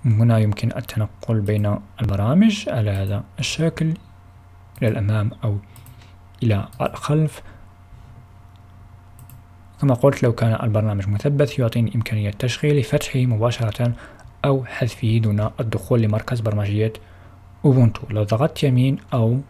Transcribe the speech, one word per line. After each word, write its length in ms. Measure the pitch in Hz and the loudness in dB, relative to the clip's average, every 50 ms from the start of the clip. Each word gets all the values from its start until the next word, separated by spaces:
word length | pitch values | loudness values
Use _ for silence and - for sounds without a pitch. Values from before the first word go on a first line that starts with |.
| - | 2
هنا 340 | 131 110 107 113 120 113 113 | 2 4 4 4 4 4 4
يمكن 320 | 110 107 101 - - 117 - | 2 2 0 0 -2 -4 -4
التنقل 640 | - 117 - - - 107 104 - - - - 113 110 | -6 -10 -8 -4 -4 -4 -4 -6 -12 -4 -2 -2 0
بين 380 | 101 98 107 107 104 104 104 - - - - - 117 | 0 0 0 0 0 0 -2 -4 -6 -10 -8 -4 -2
البرامج 600 | 107 101 98 101 110 139 180 214 226 202 202 - - | -2 0 0 0 2 4 6 4 4 4 0 -4 -4
على 220 | - 127 107 104 | -2 -2 0 0
هذا 340 | 98 98 98 98 101 101 - - - - | 0 -2 -2 -2 -4 -4 -6 -8 -10 -8
الشكل 560 | 131 - - - 160 165 160 - 160 160 160 - - - - - - - - - - - - - - - - - 127 | -8 -6 -4 -2 -2 -2 0 0 -2 -2 -2 -4 -8 -20 -20 -20 -20 -20 -20 -20 -20 -20 -20 -20 -20 -20 -8 -2 -2
إلى 60 | 113 | 0
الأمام 420 | 113 120 104 101 107 107 104 107 - - - | 0 0 -2 0 0 0 0 -2 -4 -4 -4
أو 140 | 110 101 101 - - - - - - - - - - - - - - - - - | -4 -4 -4 -6 -12 -20 -20 -20 -20 -20 -20 -20 -20 -20 -20 -20 -20 -10 -2 0
إلى 260 | 117 104 98 98 - - - | 0 0 0 -2 -6 -6 -6
الخلف. 600 | - - - - - - 147 156 156 147 - - - - - - - - - - - - - - - - - - - - - - - - - - - - - - - - - - - - - - - - - - - - - - - - - - | -6 -6 -6 -8 -4 0 0 2 0 0 -4 -8 -18 -20 -20 -20 -20 -20 -20 -20 -20 -20 -20 -20 -20 -20 -20 -20 -20 -20 -20 -20 -20 -20 -20 -20 -20 -20 -20 -20 -20 -20 -20 -20 -20 -20 -20 -20 -20 -20 -20 -20 -20 -20 -20 -20 -20 -20 -8 -2
كما 140 | - 139 127 | 2 2 2
قلت، 280 | 117 - 139 139 - - | 4 4 2 2 4 0
لو 100 | 123 117 | 0 0
كان 260 | - 123 117 110 - - | 2 2 0 2 0 0
البرنامج 460 | 113 104 110 107 107 104 101 92 98 | 0 0 0 0 0 0 -2 -2 -2
مثبت 500 | 101 101 - 147 143 139 147 - - - | -2 0 0 0 2 2 0 0 0 0
يعطيني 360 | 127 113 - 123 113 107 - | -2 0 2 0 0 0 0
إمكانية 360 | 120 113 - - 107 104 101 | -2 -2 -2 -2 -2 -2 -2
تشغيله، 520 | 104 - - 123 113 - - 151 147 147 120 | -4 -2 -4 -4 -2 0 0 2 2 2 2
فتحه 380 | - - 127 - - - 135 | 0 -2 -2 -2 -2 0 0
مباشرة 720 | 127 127 117 107 107 120 117 - 117 110 101 - 120 120 120 - - - - - - - - - - | 2 2 2 2 0 0 0 0 -4 -4 -2 -2 -2 -2 -2 -4 -10 -20 -20 -20 -20 -20 -12 -4 0
أو 200 | 147 139 135 123 | 0 0 0 -2
حذفه 540 | - - - 131 117 - - - 110 110 117 | -6 -6 -4 -4 -4 -4 -2 0 2 2 4
دون 320 | 110 107 104 104 104 107 - - | 2 2 2 2 0 -2 -4 -4
الدخول 420 | 113 110 107 104 - - 131 117 110 | -6 -4 -4 -4 -2 0 2 2 4
لمركز 380 | 104 104 110 - - 127 120 | 2 0 0 -2 -4 -4 -2
برمجية 520 | 107 110 104 104 101 98 101 107 107 110 - - - - - - - - - - - - - - - | -2 -2 -2 0 -2 0 0 0 0 0 -2 -6 -18 -20 -20 -20 -20 -20 -20 -20 -20 -20 -20 0 2
أوبونتو. 380 | 147 131 131 123 113 - - - - | 4 6 6 6 4 2 -2 -10 -6
لو 120 | 104 104 104 | -2 -2 0
ضغطت 400 | 101 113 113 139 165 - - - | 0 0 0 0 0 0 0 0
يمين 340 | 143 127 123 127 135 135 - - - - | 2 2 4 2 2 0 -2 -4 -4 0
أو 280 | 127 113 113 120 135 139 - | 2 2 2 2 0 -4 -8